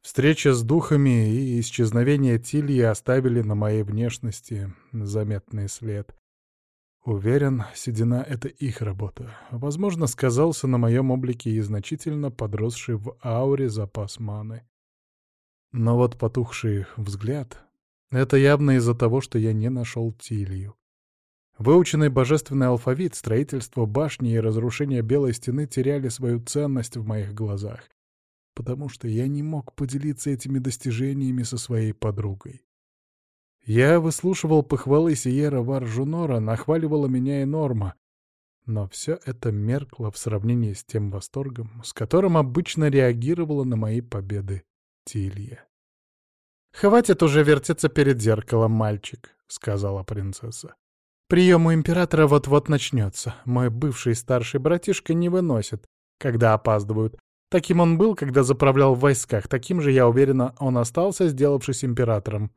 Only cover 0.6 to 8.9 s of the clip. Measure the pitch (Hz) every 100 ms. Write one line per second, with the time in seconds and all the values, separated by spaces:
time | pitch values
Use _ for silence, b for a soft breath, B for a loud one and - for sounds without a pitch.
0.6 | 113 160 - 147 139 120 110 117 135 120
1.6 | 113 - 113 113 123 147 135 117 - 147
2.6 | 143 131 113 104 - 131 131 120 107 104
3.6 | 107 110 101 104 117 - 117 98 - 107
4.6 | 98 - _ 113 101 107 104 101 _ 110
5.6 | 98 - 113 104 101 - _ _ _ _
6.6 | _ _ _ _ - 101 104 139 143 131
7.6 | 110 - - 110 117 120 - 123 - -
8.6 | 139 - 104